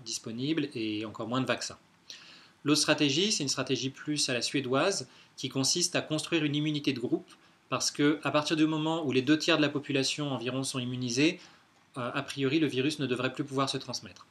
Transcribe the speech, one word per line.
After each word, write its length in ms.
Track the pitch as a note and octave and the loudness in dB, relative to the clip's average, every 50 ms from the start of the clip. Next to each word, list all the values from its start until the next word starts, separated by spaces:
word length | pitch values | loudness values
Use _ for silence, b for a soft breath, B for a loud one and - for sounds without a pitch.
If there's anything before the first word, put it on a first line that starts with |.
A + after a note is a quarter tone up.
| B2 | -10
disponible 640 | A2+ - - - A#2 A2 A#2 C3 D3 D#3+ D#3+ C#3+ - - | -10 -10 -8 -8 -8 -6 -4 -2 -2 0 0 -2 -4 -4
et 300 | A#2+ A2 A2 G#2+ G#2 A2 | -4 -4 -4 -4 -4 -6
encore 240 | A2 G2+ - A2+ A2 | -6 -8 -8 -6 -2
moins 100 | B2 C3 | 0 0
de 60 | B2+ | 2
vaccin. 320 | A#2 A#2 - - - F#2+ - _ _ _ _ B B B B B B B B B B B B - | 0 0 -2 -2 -10 -10 -14 _ _ _ _ B B B B B B B B B B B B 0
L'autre 160 | C#3+ D3+ D3 | 2 2 4
stratégie, 500 | - - D3 D3 D3+ C#3 C3 D#3+ G3 A3 | 4 2 4 4 4 2 2 2 2 2
c'est 120 | G#3 - D3+ | 0 0 -2
une 60 | B2+ | -2
stratégie 420 | - - B2+ - C3+ A2+ B2 C3 | -2 -2 0 -2 -2 -2 -2 -4
plus 360 | C3 - - D3+ D3+ C#3+ - | -6 -6 -6 -4 -2 0 0
à 60 | - B2+ | 0 0
la 80 | A#2 | -2
suédoise 680 | A2 - - C#3+ B2+ A#2+ C3 C3+ D#3 G3 G3 - - B B B B B B | -2 -2 -2 -2 0 2 2 2 2 2 0 -2 -6 B B B B B B
qui 100 | - - | -8 -8
consiste 480 | B2+ - C3 C3+ - - F3 E3+ - - | -4 -2 0 0 2 2 2 0 0 0
à 60 | C3+ | 0
construire 420 | B2+ - D#3 D3+ - - E3+ E3 D3+ | 0 0 -2 -2 -2 0 0 2 2
une 120 | D3 C#3 | 2 0
immunité 360 | D3 D3+ D#3 D3+ D3 C#3+ C#3 | 0 0 0 0 0 0 0
de 80 | C3 A#2 | 0 0
groupe 300 | A2+ - - F3+ - - - b b b b b _ - | 0 0 0 -2 -2 -6 -20 b b b b b _ -4
parce 220 | C3 B2 - - | -2 0 -2 -2
que 280 | - - C#3+ D3 D#3+ D3+ - | 2 4 4 4 4 2 0
à 80 | C#3 | 0
partir 260 | B2+ D3+ D3 - E3 | 0 2 2 2 2
du 80 | D#3 D#3 | 4 4
moment 400 | D#3 D#3+ D3+ D3+ D#3+ E3 E3+ D#3+ | 4 2 2 0 0 0 0 0
où 80 | C3 B2 | 2 2
les 80 | B2+ | 2
deux 180 | B2 C3+ D3+ D#3 | 4 4 2 4
tiers 160 | - F3 E3 | 4 4 4
de 60 | D3+ | 4
la 80 | D3+ C#3+ | 4 2
population 640 | D3 C#3 - - C3+ C3+ C3 - - - D3 C#3+ C3 | 0 -2 -4 -2 0 0 0 0 -2 -2 -2 -4 -2
environ 300 | A#2 A2+ B2 B2+ C3 C3+ | -2 -4 -2 -2 -2 -4
sont 160 | C3 - C3 | -4 -4 -4
immunisés, 600 | B2 B2 B2+ B2 B2+ B2 A#2 B2+ D3 E3+ F#3 F3+ B B B B B B B _ _ _ - | -4 -4 -4 -4 -4 -2 2 4 4 4 2 0 B B B B B B B _ _ _ -8
euh, 140 | C3 A#2+ B2 C3 | -6 -6 -4 -4
a 100 | C#3+ C#3 | -4 -6
priori, 360 | - - C#3+ C3+ C3 D3 E3 | -6 -4 0 0 2 4 4
le 80 | D#3 | 2
virus 320 | C3 B2+ B2+ C3 D#3 D3+ - | 2 2 2 0 0 0 0
ne 60 | C#3 | -2
devrait 260 | A#2+ B2+ A#2 B2 C3 | -2 0 0 -2 -2
plus 140 | B2+ - C#3+ | -2 -4 -6
pouvoir 240 | C3+ C3+ C3+ C3+ C3+ | -4 0 0 0 0
se 80 | - | 0
transmettre. 500 | C3 - B2+ A#2+ - - G2 F#2 - - _ | -4 -6 -6 -8 -8 -10 -12 -18 -20 -20 _